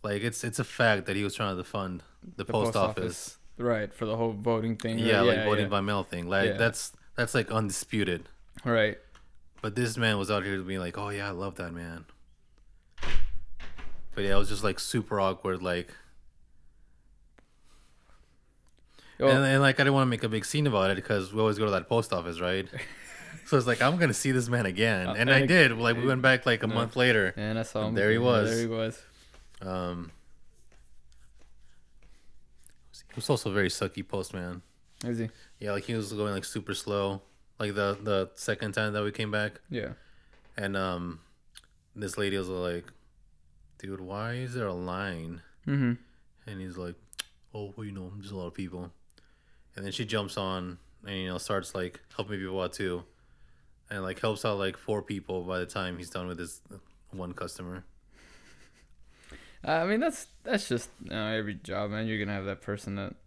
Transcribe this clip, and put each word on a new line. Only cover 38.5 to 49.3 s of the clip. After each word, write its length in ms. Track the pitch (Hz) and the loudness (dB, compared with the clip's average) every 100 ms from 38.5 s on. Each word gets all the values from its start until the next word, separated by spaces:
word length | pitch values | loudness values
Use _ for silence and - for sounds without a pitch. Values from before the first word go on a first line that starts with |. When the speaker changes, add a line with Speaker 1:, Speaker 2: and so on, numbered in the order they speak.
| 107 107 | -4 -2
Speaker 1:
time 200 | 101 107 | -2 -2
that 100 | 104 | -2
we 80 | 104 | -4
came 180 | 104 107 | -4 -4
back. 300 | 107 104 - _ | -2 -2 -6 _
Speaker 2:
Yeah. 240 | 131 - - - - _ - - - | -8 -8 -12 -20 -20 _ -20 -18 -8
Speaker 1:
And, 220 | 101 98 | -4 -2
um, 420 | 95 87 87 82 _ _ _ - _ _ _ - | -2 -4 -6 -10 _ _ _ -20 _ _ _ -10
this 220 | 104 85 | -8 -4
lady 200 | 101 98 | -2 -2
was 100 | 92 | -4
like, 380 | 92 90 87 - - _ _ - _ _ - - - | -4 -4 -4 -10 -20 _ _ -20 _ _ -20 -20 -18
"Dude, 220 | 95 95 | -12 -10
why 340 | 92 98 113 120 | -8 -8 -6 -6
is 180 | 127 | -8
there 140 | 123 104 | -4 -4
a 60 | |
line?" 680 | 90 90 90 98 85 82 85 - - - | -4 -6 -4 -4 -6 -8 -12 -16 -12 -4
Speaker 2:
Mm-hmm. 260 | 139 123 120 _ _ _ _ - | 0 0 0 _ _ _ _ -16
Speaker 1:
And 120 | 87 | -12
he's 160 | 92 90 | -12 -10
like, 180 | 87 85 _ - - _ _ | -10 -10 _ -16 -16 _ _
"Oh, 200 | 107 101 98 | -12 -12 -10
well, 100 | 107 | -12
you 60 | |
know, 220 | 98 90 101 | -10 -12 -14
there's 160 | 98 | -12
a 60 | 98 | -8
lot 100 | 87 | -8
of 60 | |
people." 380 | 87 92 90 87 - - - - | -8 -10 -8 -14 -16 -20 -20 -20